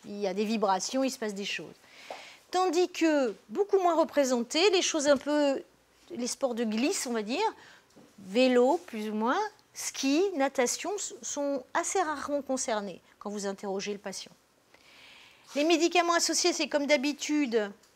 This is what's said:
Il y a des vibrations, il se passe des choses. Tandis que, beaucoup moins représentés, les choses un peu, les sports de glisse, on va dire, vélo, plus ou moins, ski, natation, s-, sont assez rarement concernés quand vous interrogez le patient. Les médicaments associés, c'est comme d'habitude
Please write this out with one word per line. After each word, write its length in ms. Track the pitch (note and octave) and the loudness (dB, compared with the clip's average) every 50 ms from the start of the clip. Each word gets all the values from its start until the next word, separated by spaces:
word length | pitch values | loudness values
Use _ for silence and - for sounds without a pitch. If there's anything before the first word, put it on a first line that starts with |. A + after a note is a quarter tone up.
| - | -16
Il 140 | - G#3 G3+ | -14 -8 -6
y 80 | G3+ F#3+ | -4 -4
a 60 | F#3 | -2
des 120 | G3 A3 | -2 -2
vibrations, 580 | G#3 A3+ A3+ G3+ G3 F#3+ F#3 F3+ - - C4 C4+ | -2 0 0 0 0 0 0 -2 -4 -2 -2 -2
il 80 | C4 | -2
se 80 | C4 - | -4 -6
passe 160 | A3+ G#3+ G3+ | -8 -8 -8
des 100 | F#3+ G3+ | -8 -8
choses. 300 | F#3+ - - D#3+ - - - _ - - - - - - - - - - - _ _ | -8 -8 -8 -10 -12 -18 -20 _ -20 -20 -20 -18 -16 -16 -16 -18 -20 -20 -20 _ _
Tandis 400 | - F4+ F#4 F#4 D4+ F4 F4+ F4 | -2 0 2 2 2 2 2 0
que, 460 | - - D#4+ E4 D4+ D4 C4+ A#3 F#3+ - _ - | 0 2 2 4 4 4 2 0 -2 -6 _ -8
beaucoup 280 | G#3 D#4+ G4+ G4+ - F#4+ | -4 -2 0 2 2 4
moins 180 | F#4 F4+ E4 | 4 4 4
représentés, 760 | D#4 D#4+ - - D4 C#4+ B3 C4 A#3+ A#3 - - D4+ F4 G#4 | 4 2 2 2 2 2 2 2 0 0 0 0 2 4 4
les 100 | F4+ F#4+ | 4 4
choses 260 | D#4+ - - D#4+ C4+ D4 | 2 0 0 2 4 4
un 100 | D4 C4 | 4 4
peu, 460 | - C#4 D4 D4 D4 C#4 C4+ - - - _ _ _ _ _ _ _ - | 2 0 2 2 2 2 2 -2 -4 -10 _ _ _ _ _ _ _ -14
les 180 | A3+ A#3 A#3+ A#3 | -10 -8 -6 -6
sports 280 | - - - B3+ A#3+ | -4 -2 -2 -2 -2
de 80 | A3 A#3+ | -2 -2
glisse, 420 | A3 G#3 A3 A#3+ D#4+ G4 - - | -2 0 0 0 0 0 -2 -4
on 80 | C4+ A#3+ | -4 -4
va 80 | A3+ | -4
dire, 320 | G#3 G3+ B3 D#4+ G#4+ A4 - - - - - - _ _ _ - - - _ - | -4 -2 -2 0 0 -2 -2 -6 -12 -20 -20 -20 _ _ _ -20 -20 -20 _ -20
vélo, 640 | G3 F#3 F#3+ A#3 B3+ B3+ B3+ B3 B3 B3+ D4+ F4 - - | -14 -2 2 4 6 6 6 6 6 6 4 2 -2 -6
plus 220 | - A3 G#3+ A3 | -10 -8 -6 -4
ou 40 | G#3+ | -4
moins, 260 | G#3+ G#3+ A#3 C#4+ F#4+ G#4+ G#4 - _ _ _ - | -2 0 0 0 0 -2 -4 -8 _ _ _ -14
ski, 480 | - - - - - - C4+ C#4 D4+ F#4+ G4+ F#4 | -10 -10 -8 -6 -2 0 2 2 2 2 2 0
natation, 560 | D4 C4+ C#4 C#4 - B3 A#3 - - - D#4+ G4+ | 0 0 0 0 0 0 0 0 -4 -4 -6 -6
s-, 200 | G4+ - - - - - | -6 -6 -8 -10 -12 -12
sont 400 | - - D4 C#4+ C#4+ C#4 C4+ - - - | -10 -6 -4 -4 -4 -4 -4 -6 -6 -4
assez 280 | D#4+ E4+ - - G4 | -4 -4 -2 0 0
rarement 400 | F4+ D#4 D4+ C#4 - - D4 C#4+ | 0 -2 -2 -6 -4 -4 -4 -4
concernés 600 | C4+ - C4 B3+ - - A3+ G#3 G3+ G3+ E3+ - - _ _ _ | -2 -2 -4 -4 -2 -2 -2 -4 -4 -6 -10 -14 -18 _ _ _
quand 120 | - G#3+ | -12 -10
vous 160 | G3+ G#3 G3 | -8 -6 -6
interrogez 480 | G3+ G3 F#3+ - G3+ F#3+ G3 - G3+ G#3 | -6 -6 -6 -6 -6 -6 -4 -4 -6 -8
le 60 | G3+ | -8
patient. 320 | - G3+ F#3+ - - - - _ _ _ _ _ _ _ _ _ _ - - - - - - - - - - _ _ - - | -10 -10 -12 -12 -12 -16 -18 _ _ _ _ _ _ _ _ _ _ -20 -20 -20 -20 -20 -20 -20 -20 -20 -20 _ _ -8 -2
Les 80 | C4+ D4 | 0 2
médicaments 500 | D#4+ F4 D4+ E4 E4+ E4+ F4+ E4+ E4+ E4+ | 4 4 4 4 4 4 4 4 4 2
associés, 400 | E4+ E4 - E4 - - F4+ E4 | 2 2 0 0 0 0 0 0
c'est 140 | E4 D#4+ - | 0 -2 -2
comme 180 | - D4 C#4+ | -2 -2 0
d'habitude 880 | C4 D4+ D4 B3+ D4 C#4+ D4 - - D4+ D4+ D4 B3+ A3 A#3 G#3 G3+ G3+ - _ _ _ | 2 2 2 2 -2 -4 -4 -4 -2 0 0 0 0 0 -2 -2 -2 -6 -12 _ _ _